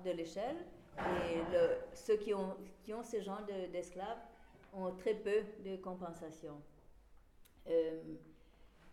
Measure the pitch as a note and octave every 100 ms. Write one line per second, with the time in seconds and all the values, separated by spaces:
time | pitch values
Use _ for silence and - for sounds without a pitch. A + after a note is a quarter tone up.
0 | F3+ E3+ E3 F#3+ A#3+ E4+ - - - -
1 | F3+ F3+ E3+ E3 E3+ F3 E3 - - -
2 | - G#3 A3 G3 F#3+ - - - - A3
3 | A#3 A3 F#3+ G3+ G#3 F#3+ F3+ F3 F3 F#3
4 | G3+ A#3 - - - - - F#3+ F#3 F3+
5 | A3+ G3+ G3 G#3+ G3+ - F#3+ F#3+ F#3 F3+
6 | F3 E3+ D#3+ - D#3 D3 D3 - - -
7 | - - - - - - E3 E3 D#3+ D#3+
8 | D#3+ D3+ - - - - - - -